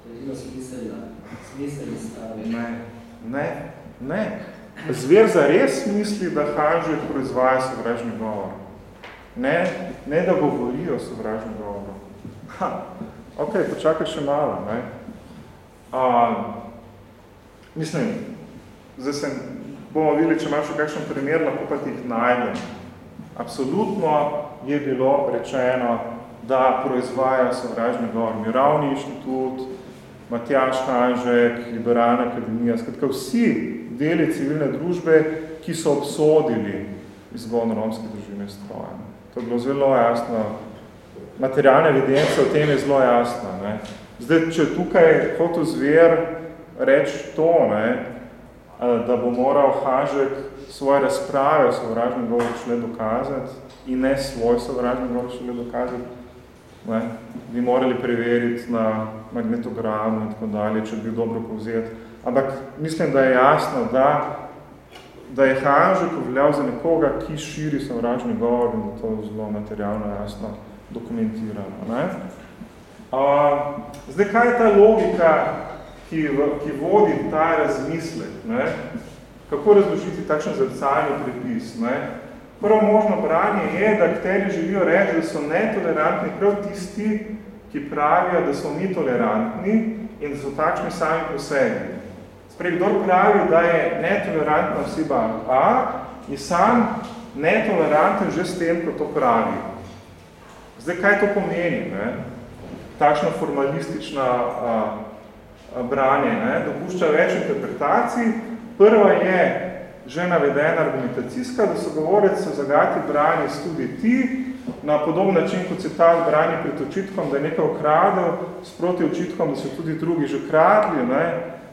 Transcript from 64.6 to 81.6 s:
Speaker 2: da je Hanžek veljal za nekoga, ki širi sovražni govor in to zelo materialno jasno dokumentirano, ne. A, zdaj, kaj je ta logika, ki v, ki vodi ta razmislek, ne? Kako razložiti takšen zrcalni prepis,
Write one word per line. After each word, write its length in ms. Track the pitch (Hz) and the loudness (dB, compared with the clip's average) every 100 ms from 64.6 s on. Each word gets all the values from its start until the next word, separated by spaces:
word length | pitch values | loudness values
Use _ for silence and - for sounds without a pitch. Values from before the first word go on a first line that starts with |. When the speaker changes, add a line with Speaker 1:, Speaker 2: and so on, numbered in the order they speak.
| - - - - - - - | -20 -20 -20 -20 -20 -20 -12
Speaker 2:
da 120 | 120 135 | 2 4
je 140 | 131 | 4
Hanžek 500 | 139 143 175 190 165 139 123 | 4 6 6 4 0 -2 -4
veljal 260 | 127 143 | 2 2
za 100 | 143 131 | 2 -2
nekoga, 440 | 117 165 165 147 - - | -2 0 2 2 0 -6
ki 120 | 151 | -8
širi 420 | - - 151 143 | -8 -6 -4 -4
sovražni 560 | - 120 117 123 120 107 | -4 -4 -2 -2 -2 -2
govor 380 | 117 120 117 107 | 0 2 2 -2
in 160 | 104 98 | -6 -6
to 140 | 113 110 104 | -6 -6 -6
zelo 240 | 107 107 | -8 -6
materialno 640 | 104 104 107 104 107 104 101 | -6 -8 -6 -4 -4 -6 -6
jasno 320 | 104 - 107 104 - - - | -8 -10 -10 -12 -16 -20 -14
dokumentirano, 960 | 117 113 117 110 110 110 101 95 92 98 | -12 -8 -4 -4 -4 -8 -8 -10 -10 -6
ne. 140 | 117 175 - - - - - - - - - - | -4 -4 -6 -12 -16 -20 -20 -20 -20 -20 -20 -6
A, 120 | 131 139 143 147 143 143 143 - - - | 0 4 4 4 2 -2 -6 -12 -16 -14
zdaj, 180 | 139 202 | -2 0
kaj 160 | 226 240 | 4 4
je 100 | 240 | 4
ta 120 | 226 202 | 6 8
logika, 580 | 214 214 180 180 165 156 - - - - - - - | 8 8 4 4 6 6 2 -4 -8 -14 -16 -20 -8
ki 120 | 160 151 | -2 0
v, 180 | 135 143 147 | 2 0 0
ki 80 | 151 143 | -4 -4
vodi 360 | 160 202 190 - - | 2 6 6 2 -2
ta 260 | 156 165 - | 0 2 4
razmislek, 840 | - - 143 165 - - - - - | 2 0 -2 -4 -6 -8 -10 -10 -6
ne? 160 | 120 151 - - - - - - - - | -2 -2 -4 -8 -10 -12 -18 -20 -20 -6
Kako 240 | 143 147 | -2 6
razložiti 540 | 202 196 - 180 160 - | 6 6 0 -4 -8 -2
takšen 260 | 151 - 151 | -2 -2 -2
zrcalni 600 | 127 - 143 143 147 143 | -2 -2 0 0 0 -2
prepis, 520 | 127 123 127 110 | -4 -6 -6 -6